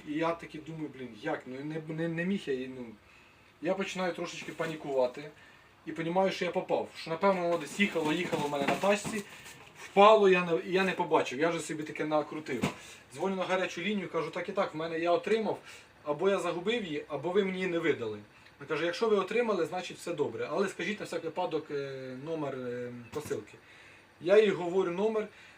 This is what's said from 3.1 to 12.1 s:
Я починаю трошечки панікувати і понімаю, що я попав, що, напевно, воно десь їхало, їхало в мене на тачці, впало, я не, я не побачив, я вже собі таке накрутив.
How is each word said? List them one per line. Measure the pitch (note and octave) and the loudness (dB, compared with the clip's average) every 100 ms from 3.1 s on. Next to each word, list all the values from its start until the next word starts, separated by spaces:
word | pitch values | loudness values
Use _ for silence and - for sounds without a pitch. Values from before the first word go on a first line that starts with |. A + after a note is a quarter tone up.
| - - - - _ | -20 -20 -20 -20 _
Я | D#3 | -4
починаю | F#3+ F#3+ F#3 F#3 | -2 -4 -2 -4
трошечки | - E3+ - - | -4 -8 -8 -10
панікувати | C#3+ D#3+ D#3 D3+ C3+ B2 C#3+ D3+ - - - - - E3 | -6 -6 -6 -2 2 2 0 -14 -16 -20 -20 -20 -16 -10
і | |
понімаю, | D#3 D#3+ F#3 F#3+ | -6 0 2 2
що | - F3 | 2 -2
я | |
попав, | F3+ E3+ B2+ G#2 - | -2 0 -2 -2 -8
що, | D#3+ | -8
напевно, | D#3+ G3 F#3 | 2 4 4
воно | E3+ E3+ | 2 0
десь | C#3+ - | -2 0
їхало, | G3+ E3 D3+ | 0 2 0
їхало | F3 F3 D#3+ C#3+ | 0 0 -2 -2
в | |
мене | C#3+ C#3 | 0 0
на | C#3+ | 2
тачці, | F#3+ G#3 G#3+ G#3+ - - - - - - | 2 2 0 -6 -8 -14 -18 -20 -20 -18
впало, | - G3 G#3 G#3+ G3 | 2 10 12 12 10
я | F3+ | 6
не, | E3+ E3+ G3 | 4 0 2
я | F#3 | 2
не | F#3+ | 2
побачив, | E3+ D#3+ D#3+ - B2+ | 0 2 2 2 0
я | E3 | 0
вже | E3+ | 0
собі | D3 D#3 | -4 -8
таке | D3 D3 | -8 -6
накрутив. | D3+ | 0